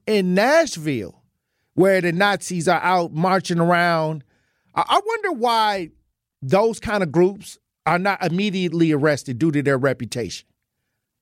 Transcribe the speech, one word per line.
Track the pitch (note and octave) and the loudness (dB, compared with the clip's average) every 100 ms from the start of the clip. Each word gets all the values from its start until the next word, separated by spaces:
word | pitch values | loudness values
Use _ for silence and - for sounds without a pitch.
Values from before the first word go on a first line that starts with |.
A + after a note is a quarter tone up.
| - | -2
in | G#3 F#3 | 0 2
Nashville | F3+ A#3+ D#4+ D4 E3 D3+ B2+ F#2 - _ _ _ _ _ | 2 4 2 2 -4 -6 -6 -6 -14 _ _ _ _ _
where | - F#3+ F#3+ | 2 4 4
the | F3 | 2
Nazis | E3+ G3+ G3 - F3+ D#3+ | 0 0 0 -4 -2 0
are | E3 | 2
out | F3 F3+ E3+ | 2 0 -2
marching | D#3 F#3 F#3 - E3+ | -2 0 0 0 0
around. | E3+ F3 F3 E3 D#3 D#3 - _ _ _ _ | 2 2 2 0 -2 -6 -14 _ _ _ _
I, | - - | -6 0
I | E4 | 0
wonder | G4+ A4+ G4+ | 0 -4 -4
why | C4 A#3+ A3+ G#3+ G3 E3+ _ _ _ _ _ | -2 0 2 0 -2 -8 _ _ _ _ _
those | C3 F#3+ A3+ G#3+ | 0 2 2 0
kind | A3+ G#3 | -4 -2
of | F3 | 0
groups | D#3 F3+ G3+ - - _ _ - | 2 2 0 -16 -20 _ _ -2
are | F3 | 0
not | G3+ F#3+ | 0 -2
immediately | F3+ F3 G#3 F#3 F3+ E3+ E3 | -2 -2 -2 -2 -2 0 2
arrested | D3 D3+ C#3 - A#2 | 2 2 0 -4 -2
due | D#3+ | 0
to | D3 | 0
their | C#3 C3+ | 0 0
reputation. | C3+ B2 A2+ B2 G2 - - _ _ _ _ _ _ _ | 0 -2 -6 -6 -8 -10 -18 _ _ _ _ _ _ _